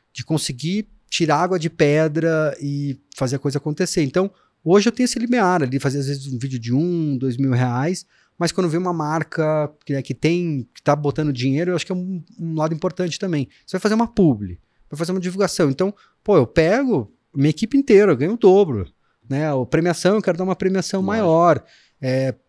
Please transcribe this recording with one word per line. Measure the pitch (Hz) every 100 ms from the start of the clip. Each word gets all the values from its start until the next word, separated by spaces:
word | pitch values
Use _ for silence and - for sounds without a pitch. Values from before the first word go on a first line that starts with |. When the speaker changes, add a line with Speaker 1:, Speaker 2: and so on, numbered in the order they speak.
| _
Speaker 1:
de | -
conseguir | - 156 - 123 151 202 208 _ _
tirar | - 156 151
água | 180 185
de | 160
pedra | - 147 147 160 156 160 160 156 -
e | 143 143 143 131 _ -
fazer | 131 135
a |
coisa | 143 135
acontecer. | 156 151 180 -
Então, | 143 180 196 - _ _
hoje | 160 196 214
eu |
tenho | 233 247
esse | -
limiar | 233 240 190 180
ali, | 131 135
fazer | 135 139
às | 135
vezes | 139 135
um | 123
vídeo | 135 127
de | 117
um, | 127 170 175 156 135
dois | 131 120
mil | 135
reais, | 123 123 120 147 185 - _ _ -
mas | 170
quando | - 180
vem | 160
uma | 180
marca | 170 151 160 151 - 156 156 147 - -
que, |
né, | 139
que | 127
tem, | 127 151 175 175 143 113
que | -
tá | - 147
botando | 147 139 151
dinheiro, | 127 131 135 175
eu | 180
acho | -
que |
é | 185
um, | 180 185 156 -
um | 165 160
lado | 156
importante | 160 185 - 180 -
também. | 190 156 131 _ -
Você | 190
vai |
fazer | 214 220
uma | 233
publi, | - 175 113 98 87 _ _ _
vai | 147
fazer | 165
uma | 185
divulgação. | 180 185 196 - 156
Então, | 135 190 - _ _
pô, | - 196
eu | 120
pego | - 160 233 269 180 104 _ _ 139
minha | 143
equipe | - 220 277
inteira, | 277 202 208
eu | 127
ganho | 151
o | 226
dobro, | 196 190 190 113 90 _ _ _ -
né? | 135 156
A | 139 120
premiação, | 147 170 165 180 214
eu |
quero | 190 170
dar |
uma | 185 190
premiação | 190 190 180 196
Speaker 2:
Lógico. | 190
Speaker 1:
maior. | 208 190 160 170 139 - _ _ _
É, | 131 131 131 -